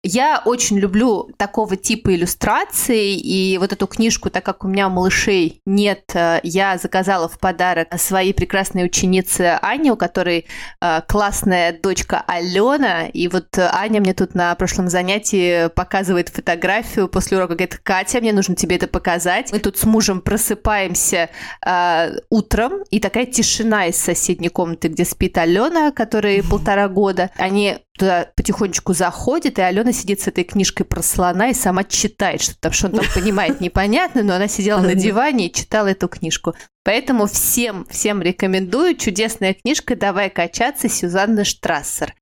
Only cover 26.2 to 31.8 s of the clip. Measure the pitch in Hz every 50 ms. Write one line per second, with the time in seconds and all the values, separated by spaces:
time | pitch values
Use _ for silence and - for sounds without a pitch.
26.2 | 208 208 196 196 196 - 214 202 - 220 202 196 202 196 185 190 208 196 185 190
27.2 | 180 190 - - - 190 196 208 202 202 - - _ _ _ - 190 190 180 175
28.2 | - - _ - - - 202 - 214 190 170 - - - 185 151 185 175 170 -
29.2 | - 247 277 339 - 285 - - 185 180 185 202 220 247 226 - - 185 202 196
30.2 | - 202 - - 220 - - 208 190 - - - 175 - - 170 160 - - -
31.2 | 180 180 175 185 214 262 240 - - 196 180 185